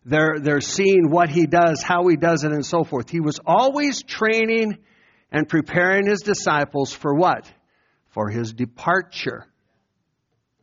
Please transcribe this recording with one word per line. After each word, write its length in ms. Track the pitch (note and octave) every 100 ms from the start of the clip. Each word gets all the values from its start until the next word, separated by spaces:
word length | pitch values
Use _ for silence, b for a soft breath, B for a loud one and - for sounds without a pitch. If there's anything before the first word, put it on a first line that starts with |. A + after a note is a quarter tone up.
They're, 340 | A#2+ D3+ D#3 D#3
they're 220 | D3 D3
seeing 480 | - - G3 G3 D#3+
what 220 | E3+ E3+
he 160 | D#3 E3
does, 360 | F3 E3+ D3+
how 240 | - F3+ F3+
he 100 | D#3+
does 280 | E3+ E3
it, 80 | D3+
and 140 | D3+ C3+
so 180 | E3+
forth. 240 | D#3+ C3+ A2+
He 120 | E3
was 200 | D3+ C#3+ -
always 560 | F3+ C4 C#4 D4 B3+
training 760 | - - A3 A3 A3 A3+ A3 G#3 b b b b b
and 160 | D3+ D3+
preparing 580 | E3 D3 F3 F3+ G3 G3+
his 140 | G#3
disciples 720 | G3+ G3+ F#3+ D3+ C#3+ C#3+ C3+
for 220 | - D3+
what? 360 | C#3+ F3 A#2+ - _ _ _ _ _ _
For 200 | - G#2
his 240 | A2+ A2+
departure. 960 | A2+ A#2+ - - F#3 F3+ - - A#2+ - _ _ _ _ _ _ _ _ _ _ _